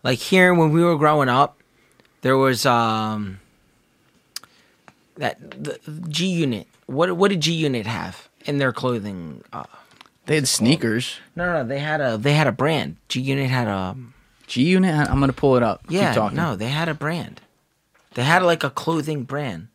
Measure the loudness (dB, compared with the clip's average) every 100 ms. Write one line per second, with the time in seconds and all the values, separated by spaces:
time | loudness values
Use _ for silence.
0 | -2 -2 2 4 6 6 4 4 2 4
1 | 4 4 2 2 2 _ _ _ _ _
2 | _ _ 0 2 2 2 2 2 2 0
3 | -2 -4 -8 -12 _ _ _ _ _ _
4 | _ _ _ -20 -20 _ _ _ -20 _
5 | _ -6 -6 -6 -16 -12 -10 -10 -14 -12
6 | -8 -4 -2 0 0 -2 -8 _ -8 -2
7 | 0 2 2 2 -2 0 -2 -2 -4 -6
8 | -8 -12 -20 _ -6 -2 -2 0 -2 -2
9 | -6 -10 -12 -16 -16 -16 -16 -20 _ _
10 | -20 _ -2 0 0 2 2 2 2 -2
11 | -4 -12 -14 -6 -2 -2 -4 -6 -4 -2
12 | -2 0 2 4 4 2 0 0 -4 -10
13 | _ -6 -2 -2 0 -2 -2 -2 -4 -8
14 | -16 _ _ _ -8 0 2 4 4 2
15 | 2 2 0 2 4 4 2 -2 -4 0
16 | 2 2 0 -2 -2 -4 -4 -4 -4 -4
17 | -6 -6 -8 -16 _ _ _ _ _ _
18 | _ -4 2 4 4 2 -2 -4 -2 -2
19 | -2 -6 -6 -6 -6 -10 -16